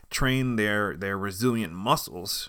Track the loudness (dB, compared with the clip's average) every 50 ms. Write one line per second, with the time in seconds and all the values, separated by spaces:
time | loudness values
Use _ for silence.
0 | -12 -8 -2 0 2 2 2 2 2 2 2 2 2 2 2 2 0 0 -2 -4
1 | -4 -2 -2 -2 -2 -4 -2 2 2 2 2 2 0 -2 -6 -4 0 0 0 0
2 | 0 -4 -8 -8 -6 -6 -4 -6 -6